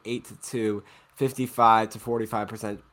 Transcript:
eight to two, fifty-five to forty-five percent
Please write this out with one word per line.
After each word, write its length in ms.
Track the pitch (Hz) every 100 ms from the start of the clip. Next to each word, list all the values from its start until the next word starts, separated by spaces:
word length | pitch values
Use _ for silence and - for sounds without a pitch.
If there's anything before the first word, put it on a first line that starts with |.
| 110
eight 200 | 120 -
to 100 | -
two, 480 | - 123 110 104 - - _ -
fifty-five 760 | 135 131 123 - 117 113 110
to 80 | 110
forty-five 500 | 120 117 110 110 104
percent 360 | 110 107 101 -